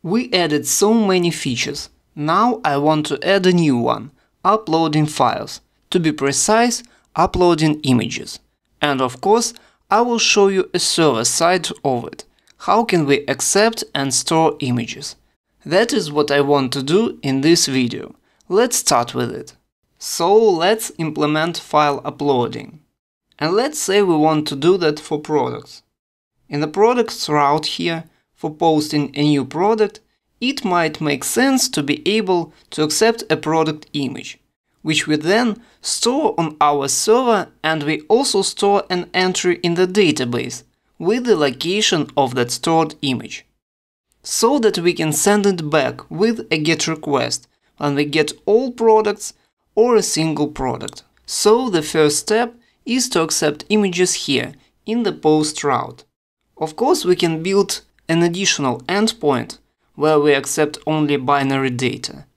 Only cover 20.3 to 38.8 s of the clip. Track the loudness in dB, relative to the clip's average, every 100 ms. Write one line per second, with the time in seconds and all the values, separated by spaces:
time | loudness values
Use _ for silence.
20.3 | 6 6 4 2 0 -4 -6 -6 -2 0
21.3 | 0 -2 -6 0 2 2 0 -6 -4 0
22.3 | 2 0 -6 -14 -20 _ _ _ _ _
23.3 | _ -2 0 -2 -4 0 2 4 4 4
24.3 | 2 -2 0 2 4 2 -2 -6 -6 0
25.3 | 0 0 -4 -14 -20 _ _ _ _ _
26.3 | _ _ -4 -2 2 2 4 -2 -4 -2
27.3 | 2 2 0 -2 -4 -4 -6 -10 _ _
28.3 | _ -10 0 2 2 0 -2 -2 0 2
29.3 | 2 -2 -2 0 2 0 -2 _ _ _
30.3 | _ -6 -4 -2 0 0 -2 -4 -2 -2
31.3 | 0 2 2 0 -2 -2 -2 0 0 2
32.3 | 0 -2 _ _ -2 -2 2 2 2 -2
33.3 | -2 0 0 0 -4 -8 -6 -6 -8 -14
34.3 | -20 _ _ _ _ -4 -2 0 -2 2
35.3 | 2 0 -4 _ _ -8 -2 0 0 0
36.3 | -2 -4 0 0 2 -2 -2 2 2 4
37.3 | 0 -2 _ -4 -2 -2 -4 0 0 2
38.3 | -2 -2 0 2 2